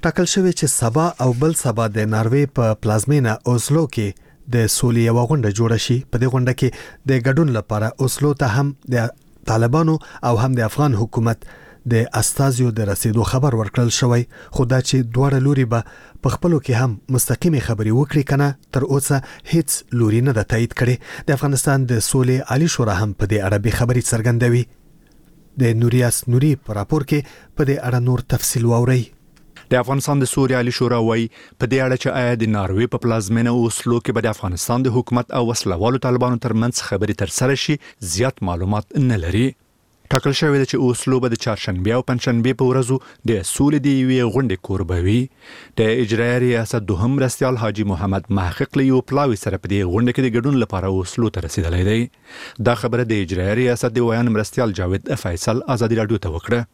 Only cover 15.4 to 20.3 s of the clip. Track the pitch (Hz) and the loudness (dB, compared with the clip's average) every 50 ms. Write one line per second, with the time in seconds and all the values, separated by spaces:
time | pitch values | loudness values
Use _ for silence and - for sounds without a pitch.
15.4 | 131 139 143 135 131 117 117 117 104 - - - - - - - - 139 - - | 2 2 2 2 2 2 0 -2 -2 -4 -12 -20 -20 -20 -20 -4 -2 -2 -2 0
16.4 | - 180 170 147 - - 123 110 123 131 110 101 _ - 131 123 - - 127 - | 0 2 2 2 0 0 0 0 2 0 -2 -4 _ -2 -2 0 0 0 -2 0
17.4 | - 175 160 135 101 - 117 104 110 110 110 123 147 147 - 156 143 - 151 135 | 2 2 2 2 0 -2 -2 -2 0 2 2 2 2 2 0 -2 0 2 2 2
18.4 | 143 143 135 - - _ - 135 123 - 139 139 135 - 147 139 - - - - | 2 0 0 -4 -12 _ -2 -2 0 0 0 0 0 0 0 -2 -2 -4 -16 -20
19.4 | - - - 165 160 - - - - - - 120 117 110 107 117 120 143 | -8 0 0 0 0 0 -4 -6 -6 -4 0 0 2 4 4 2 2 2